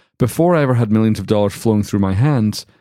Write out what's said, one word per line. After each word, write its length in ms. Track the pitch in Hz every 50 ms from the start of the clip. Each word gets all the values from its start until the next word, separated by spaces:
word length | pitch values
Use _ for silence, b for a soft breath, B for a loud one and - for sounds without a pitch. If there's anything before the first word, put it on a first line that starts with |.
| b b b b
before 380 | 127 113 - - 165 180 175
I 60 | 160
ever 120 | 143 131 127
had 160 | 117 120 104
millions 280 | 107 110 110 110 107 104
of 80 | 95 90
dollars 260 | 110 104 104 98 -
flowing 300 | - - 113 107 104 101
through 160 | - - 104
my 140 | 98 95 95
hands, 520 | 95 127 151 147 123 107 107 104 - - - _ _